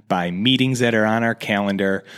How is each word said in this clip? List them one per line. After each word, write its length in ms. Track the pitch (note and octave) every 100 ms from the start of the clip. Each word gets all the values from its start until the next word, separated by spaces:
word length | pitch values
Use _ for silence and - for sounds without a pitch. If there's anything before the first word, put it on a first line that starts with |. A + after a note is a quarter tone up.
| -
by 240 | F#2 F2
meetings 480 | F2+ A#2+ C3 C3 B2
that 140 | A#2+
are 100 | A2+
on 180 | G#2+ A2+
our 120 | A#2
calendar. 680 | A2+ - G2+ G2+ G2 G2 G2 -